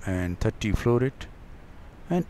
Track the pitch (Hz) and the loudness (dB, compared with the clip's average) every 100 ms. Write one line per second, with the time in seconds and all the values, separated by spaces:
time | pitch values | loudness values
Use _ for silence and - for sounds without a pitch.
0 | - 90 90 87 - - 107 95 120 120 | 0 0 0 2 0 2 0 2 4 6
1 | 131 - - - - - - - - - | 4 0 -10 -12 -14 -14 -16 -16 -16 -14
2 | - 175 - | 0 0 2